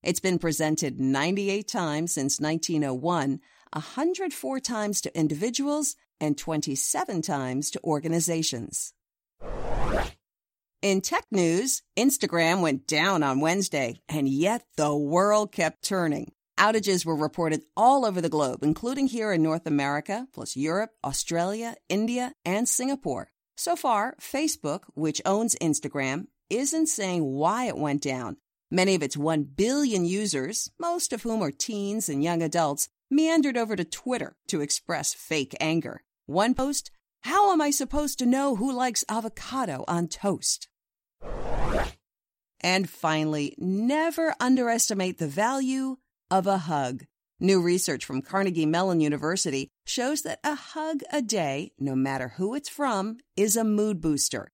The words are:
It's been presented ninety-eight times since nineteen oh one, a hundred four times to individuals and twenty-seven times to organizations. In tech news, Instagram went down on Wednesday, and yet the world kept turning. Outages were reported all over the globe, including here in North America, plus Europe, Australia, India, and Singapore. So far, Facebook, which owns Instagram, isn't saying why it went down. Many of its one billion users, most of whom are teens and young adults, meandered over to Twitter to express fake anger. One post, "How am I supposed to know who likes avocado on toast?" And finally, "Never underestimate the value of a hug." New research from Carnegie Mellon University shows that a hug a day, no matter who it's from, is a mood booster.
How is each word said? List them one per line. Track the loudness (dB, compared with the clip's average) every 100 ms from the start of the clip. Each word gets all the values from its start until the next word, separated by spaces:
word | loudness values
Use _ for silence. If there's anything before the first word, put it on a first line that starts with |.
It's | -2 0
been | 2 2
presented | 2 2 2 2 0 0
ninety-eight | 2 2 2 0 0 -2 -2
times | -2 -2 -2 -2
since | -2 0 0
nineteen | 0 0 0 0 0
oh |
one, | -2 0 0 0 -4 _ _ _
a | -12
hundred | -10 -2 -2 0 -4
four | -6 -6 -6
times | -4 -4 -2 -2
to | -4 0
individuals | 0 2 -2 0 0 0 -2 -6 _ _
and | -2 -2
twenty-seven | -2 -2 -2 -4 -2 -2 -2 -4
times | -2 -2 -2 -4 -4
to | -6
organizations. | -2 -2 0 0 0 0 -2 -4 -6 -8 -8 _ _ _ _ _ -8 -6 -2 2 2 2 -2 -8 _ _ _ _ _ _
In | 2 2
tech | 2 -4 0
news, | 2 2 2 0 -2 _ 2
Instagram | 2 2 0 2 2 4
went | 2 0 0
down | 2 2 2
on | 2 2
Wednesday, | 2 0 0 -2 -4 -6 -6
and | -2 0
yet | 2 2 0 -4 -2
the | 0 2
world | 2 2 4 4 2
kept | 0 -2 -2
turning. | -4 0 0 -2 -6 _ _ 2
Outages | 4 4 2 0 0
were | 0
reported | -2 0 0 0 -4 4
all | 6 6 2
over | 0
the | 0
globe, | 2 0 2
including | 0 0 -2 0 0
here | 0 0
in | 2
North | 2 2 0
America, | 0 2 -2 -2 -6 -6
plus | -12 -10 -4
Europe, | -2 0 -2 _
Australia, | -6 -4 -2 0 0 -2 -6 -10 _
India, | 0 0 0 -4 -6 -2
and | 0 0
Singapore. | 0 0 -2 -4 -6 -8 _ _ -10
So | -4 0
far, | 2 2 0 -6
Facebook, | -6 -2 -2 -2 -4 -4 -6
which | -4 -2 0 0
owns | 2 2 0
Instagram, | 0 0 -2 -4 -2 -4 -8 _ _
isn't | -2 0 0 0
saying | 0 -2 0 -2
why | 2 2 2 -2
it | -2
went | -2 0
down. | -2 -4 -6 -10 _ _ _
Many | 2 4 2
of |
its | 0 -2
one | 0 0
billion | -2 0 2 2 2 2 0
users, | 0 -2 -2 -2 -4 -8 _
most | -4 -2 -2
of | -4
whom | -4 -2
are | -2
teens | -4 -6 -4 -4 -4 -2
and | 0
young | 0 2
adults, | 0 2 0 0 -4 _ _
meandered | 2 4 4 2 0
over | -2 -2
to |
Twitter | -4 -6 -4 -4 -6 _ -4
to | -2
express | 0 -4 -2 -2 -2
fake | -6 -2 -2 -2 -2
anger. | 0 0 -2 -10 _ _ -4
One | 2 2
post, | 2 0 -2 -6 -20 _ _
"How | 0 4 6
am | 6
I | 4
supposed | 0 0 -2 -2 0
to | 2
know | 4 2 0
who | 0
likes | 0 0 0 -2
avocado | -4 -4 -10 -8 -4 -4 -4 -2
on | 0 0
toast?" | 0 0 0 0 -2 -6 _ _ _ _ _ -6 -4 0 2 2 2 -2 -6 _ _ _ _ _ _
And | 0 2 0
finally, | -2 0 2 2 0 -2 -4
"Never | -2 0 2 2 0 0 -2 0
underestimate | 2 4 4 2 2 0 -2 -2
the | -4
value | 0 0 0 -2 -2 -2 -6 _ _ _
of | 0 2
a | 0
hug." | 0 -2 -2 -4 -12 _ _ _
New | 4 4
research | 4 2 0 -4 -4
from | -6
Carnegie | -2 0 0 0 2
Mellon | 2 2 2
University | 2 0 -2 -2 -2 -4 -6 _ -8
shows | -2 -2 -2
that | -4 -6
a | -4 -6
hug | -8 -8 -4 -6 -4
a | -6
day, | -2 -2 -2 -4 -8 _
no | -2 0
matter | 0 -2 -6 -4
who | -4 -4
it's | -8
from, | -4 -2 0 -2 -8 _ 0
is | 2 2
a | 2
mood | 2 2 0
booster. | 0 0 0 -4 -10